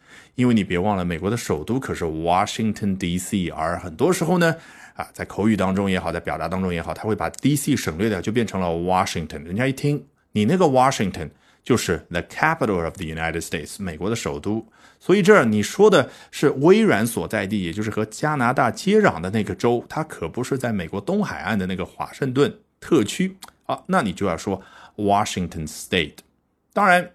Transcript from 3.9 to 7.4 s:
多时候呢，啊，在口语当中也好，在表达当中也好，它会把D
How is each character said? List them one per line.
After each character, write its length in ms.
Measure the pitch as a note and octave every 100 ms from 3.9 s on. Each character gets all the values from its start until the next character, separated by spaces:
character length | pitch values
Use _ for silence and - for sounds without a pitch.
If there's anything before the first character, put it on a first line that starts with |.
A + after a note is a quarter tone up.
| D#2+
多 160 | D#3
时 100 | F3+
候 140 | D#3+ F3+
呢， 180 | E3+ D#3+ - - -
啊， 140 | - -
在 100 | -
口 240 | F2 - G#2+
语 80 | G#2
当 180 | F#2+
中 160 | F#2+ G2
也 80 | F#2
好， 140 | E2+
在 80 | E2+
表 160 | E2 D#2+
达 100 | D#2+
当 140 | F#2
中 140 | F#2+
也 80 | E2+
好， 100 | E2
它 120 | E2
会 100 | G#2+
把 160 | G2+ E2+
D 260 | -